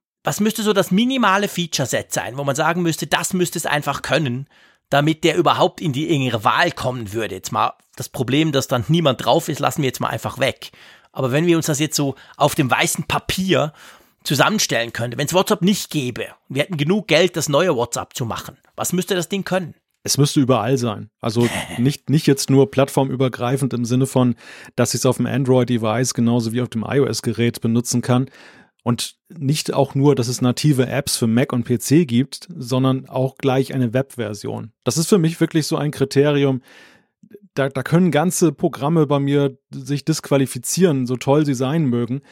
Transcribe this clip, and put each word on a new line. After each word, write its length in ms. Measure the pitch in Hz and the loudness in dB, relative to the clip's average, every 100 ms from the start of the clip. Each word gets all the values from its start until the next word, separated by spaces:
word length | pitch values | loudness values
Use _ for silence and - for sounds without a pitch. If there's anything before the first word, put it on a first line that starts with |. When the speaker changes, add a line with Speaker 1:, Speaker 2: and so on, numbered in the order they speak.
| _ _ | _ _
Speaker 1:
was 160 | - 147 | -6 0
müsste 240 | 208 208 | 0 0
so 80 | 214 | 0
das 180 | 202 - | 2 2
minimale 560 | 180 247 262 214 190 202 | 2 2 2 2 2 -2
Feature-Set 680 | - 170 - 123 120 - | -4 -6 -4 -2 -4 -4
sein, 240 | - 101 127 | -6 -6 -4
wo 60 | |
man 140 | 139 135 | -4 -2
sagen 260 | 156 170 | 0 0
müsste, 240 | 170 156 156 | 0 -2 -2
das 260 | 165 170 | -2 0
müsste 260 | 185 175 170 | -2 -2 -2
es 80 | - | -2
einfach 360 | 143 143 139 | -2 -2 -6
können, 460 | - 139 147 123 143 _ _ _ _ | -2 0 0 -4 -8 _ _ _ _
damit 340 | 139 147 160 | 2 2 2
der 140 | 165 165 | 2 2
überhaupt 440 | 151 120 175 - | 2 4 2 0
in 120 | 180 | -4
die 180 | 127 156 | -2 -2
engere 320 | 151 131 113 | 0 0 0
Wahl 300 | 117 117 175 | 0 2 0
kommen 400 | - 131 123 107 | -2 -6 -6 -8
würde? 240 | 104 104 92 | -6 -6 -8
Jetzt 160 | - | -6
mal 220 | 107 113 - _ | -2 -2 -4 _
das 140 | - - | -14 -10
Problem, 420 | - 120 139 160 | -6 -2 0 0
dass 160 | 139 - | -2 -2
dann 180 | 123 110 | -2 0
niemand 360 | 165 151 123 | 2 2 0
drauf 240 | - 151 - | 2 0 0
ist, 120 | 147 | -2
lassen 220 | 135 143 | -2 0
wir 60 | 135 | -2
jetzt 120 | - | -2
mal 80 | 127 | -4
einfach 320 | 123 107 117 | -4 -8 -2
weg. 320 | 131 - - - - - _ | -4 -4 -12 -20 -20 -20 _
Aber 180 | - 131 | -4 -2
wenn 160 | 143 175 | 0 2
wir 100 | 165 | 2
uns 100 | 165 | 0
das 120 | 139 | -2
jetzt 180 | 151 - | -2 -2
so 200 | 143 - - - | -2 -4 -14 0
auf 200 | 143 - | 0 2
dem 140 | 131 | 2
weißen 340 | 131 147 - | 2 2 -2
Papier 680 | - 147 - - 190 139 147 - - - _ _ | -4 -4 -4 -4 0 0 0 -6 -20 -20 _ _
zusammenstellen 720 | - 139 143 208 - 120 117 | -4 2 2 2 0 -2 -4
könnten, 260 | - 120 120 | -4 -6 -4
wenn's 140 | 147 | 0
WhatsApp 300 | 170 196 214 | 0 2 2
nicht 280 | 180 214 - | 2 0 -2
gäbe 360 | 151 123 113 95 - - | -4 -4 -6 -10 -12 -6
und 80 | 135 | -4
wir 60 | |
hätten 140 | 151 160 | -4 -2
genug 320 | 147 208 - | 0 0 2
Geld, 280 | 156 180 170 | 4 4 0
das 120 | 147 | 0
neue 260 | 143 185 | 2 2
WhatsApp 400 | 123 117 - 92 | 0 -2 -4 -10
zu 120 | - 117 | -8 -6
machen, 320 | - - - _ - | -6 -12 -18 _ -8
was 160 | - | -4
müsste 220 | 175 180 | -2 0
das 160 | 185 165 | -2 -2
Ding 140 | 196 | -6
können? 300 | - 185 165 - _ _ | -4 -4 -4 -12 _ _
Speaker 2:
Es 160 | - 131 | -4 2
müsste 220 | 143 156 | 2 4
überall 360 | 123 123 107 131 | 4 2 2 0
sein. 340 | 120 104 104 _ | -2 -6 -10 _
Also 280 | 120 113 120 85 | -4 0 0 0
Speaker 1:
<laughs> 160 | - - | -6 -2
Speaker 2:
nicht, 320 | 127 - - | 0 0 0
nicht 160 | 151 - | 2 4
jetzt 240 | 139 - | 2 4
nur 200 | 135 135 | 4 4
plattformübergreifend 1000 | - 139 - 135 127 131 117 120 135 135 | 2 0 2 0 0 -2 -2 -2 -2 -2
im 120 | 120 117 | -2 0
Sinne 200 | 127 131 | 0 2
von, 300 | 131 123 117 - - - - | 2 2 0 -8 -20 -8 -2
dass 180 | 120 | -2
ich's 120 | 120 131 | 0 0
auf 100 | 123 | 0
dem 100 | 120 | -2
Android-Device 840 | 120 131 127 123 120 110 113 127 | -2 2 2 2 0 0 0 -2
genauso 400 | - 117 120 113 | 0 2 2 0
wie 80 | 120 | -2
auf 80 | 120 | -4
dem 160 | 113 | -4
I-O-S-Gerät 800 | 104 135 143 113 120 110 117 - | -2 0 0 0 -4 0 0 0
benutzen 400 | 117 117 117 123 | 0 0 0 -2
kann. 240 | 117 123 135 - - - _ _ | 2 2 0 -8 -20 -20 _ _
Und 340 | 117 120 - - _ | -4 -2 -4 -12 _
nicht 440 | 170 135 151 - | -6 -2 -2 -2
auch 220 | - 135 | 0 0
nur, 200 | 139 143 | 2 2
dass 140 | 131 117 | 4 0
es 140 | 120 | 0
native 440 | 127 120 151 127 123 | 0 2 2 2 0
Apps 300 | 127 - - | -2 -4 -2
für 100 | 117 | 2
Mac 260 | 113 139 | 2 2
und 120 | 123 | -2
P 140 | 113 120 | -2 -2
C 260 | - 151 | 2 2
gibt, 440 | 151 117 131 - - 175 | 4 2 0 -4 -16 -14
sondern 520 | 120 127 131 131 131 | -4 0 2 0 -4
auch 280 | 131 131 - | -4 -4 -2
gleich 380 | 135 131 135 | 0 0 0
eine 200 | 135 123 | -2 0
Webversion. 800 | 120 131 - 107 104 113 110 113 _ | 0 -4 -6 -8 -8 -8 -10 -12 _
Das 140 | - 147 | -4 -2
ist 100 | 165 | 4
für 100 | 208 | 4
mich 220 | 160 165 | 4 2
wirklich 260 | 165 165 143 | 0 0 0
so 100 | 151 | -2
ein 140 | 147 | -2
Kriterium, 720 | - 139 135 147 143 139 131 - - - _ _ _ _ - 196 | -2 0 2 4 4 2 0 -6 -20 -20 _ _ _ _ -20 -10
da, 140 | - 135 | -4 -4
da 140 | - | -4
können 280 | - 165 185 | 0 2 4
ganze 420 | 143 175 - 165 | 2 0 2 2
Programme 540 | 143 165 113 139 170 143 | 2 -2 -2 0 2 2
bei 140 | 143 | 2
mir 380 | 139 143 143 131 _ | 2 2 0 -2 _
sich 340 | 143 131 143 | -14 -6 -4
disqualifizieren, 1000 | - 156 - 139 131 131 - - 180 139 123 | -2 -4 0 2 2 -2 -6 2 2 2 0
so 100 | 127 | -2
toll 280 | - 143 | 2 2
sie 100 | 147 | 2
sein 300 | 123 131 165 | 0 -2 0
mögen. 380 | 143 120 117 135 - | 0 0 -2 -6 -10